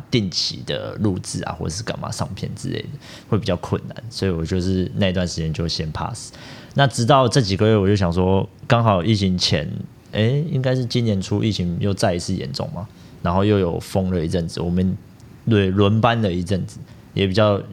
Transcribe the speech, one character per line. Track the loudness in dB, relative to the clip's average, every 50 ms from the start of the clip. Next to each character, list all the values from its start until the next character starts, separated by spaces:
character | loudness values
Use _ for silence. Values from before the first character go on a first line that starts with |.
| -6 -2
定 | 0 0 0 0
期 | -2 -4 -4 -4 -6 -8 -8
的 | -6 -6 -6 -6 -8 -6
录 | -2 -2 -2 -2 -2
制 | -6 -6 -8 -6 -6
啊， | -6 -6 -6
或 | -6
者 | -6 -6
是 | -6 -6
干 | -8 -8 -6
嘛 | -8 -8
上 | -6 -6 -6 -8 -6
片 | -8 -8 -8 -8
之 | -8 -8 -6
类 | -6 -6 -8
的， | -8 -12 -14 -16 -18 -20 -20 -4 -2
会 | -2 0
比 | 0
较 | 0 -2
困 | -2 -2 -4 -4 -4 -4
难， | -8 -12 -12 -14 -12
所 | -6 -2 -2
以 | 0
我 | 0 -2 -2
就 | -2 -2 0
是 | 0 0 0 0 0 -2 0
那 | 0 0 0 2
段 | 0 -2
时 | -2 -2
间 | -4 -4 -4 -2
就 | -2 -4 -4
先 | -4 -4 -6 -6 -6
pass。 | -6 -6 -6 -8 -10 -12 -16 -16 -18 -18 -18 -18 -18 -20 -6 0
那 | 2 2
直 | 2 2 0 2
到 | 4 6 6 6 4
这 | 4 2
几 | 2 2 2
个 | 2 4 4
月， | 6
我 | 6 6
就 | 4 4
想 | 4 2 2 2
说， | 2 2 4 4 2 0 -2 -8 -12 -2
刚 | 2 2 4 4
好 | 4 4 4 4
疫 | 2 2
情 | 2 2 2 2 0
前， | 0 0 0 0 0 -4 -6 -8 -10 -12 -16 -20 -20 -6
哎， | -2 0 2 2 2 0 0 0
应 | -2 0
该 | 0 0 0
是 | 0 -2
今 | 0 0 0 2
年 | 2 0 0 0
初 | 0 0 0 2
疫 | 0 0
情 | 0 0 -2 -2 0
又 | 0 -2 0
再 | 0 0 0 0
一 | 0
次 | -2 -4 -4
严 | -4 -4 -6 -6
重 | -6 -6 -6 -8
嘛， | -8 -10 -12 -14 -18 -20 -20 -12 -6 -2
然 | 0 2
后 | 2 4
又 | 4 4 4
有 | 2 2 -2 -4
封 | -6 -4 -2 -2 0 0
了 | 0 0 0
一 | 0
阵 | 0 -2 -2 -4
子， | -4 -4
我 | -2 0
们， | 0 2 2 2 0 -2 -8 -14 -20 -20 -20 -20 -20 -6 0 2
对， | 4 4 4 4
轮 | 4 4 4 4 4 4
班 | 4 4 2 2
了 | 0 0
一 | 0 -2 -2
阵 | -2 -2 -2 -2
子， | -6 -8 -14 -18 -18 -20 -20 -20 -8 -2
也 | 0 0
比 | 2 4
较 | 4 4 4 4 2 -2 -6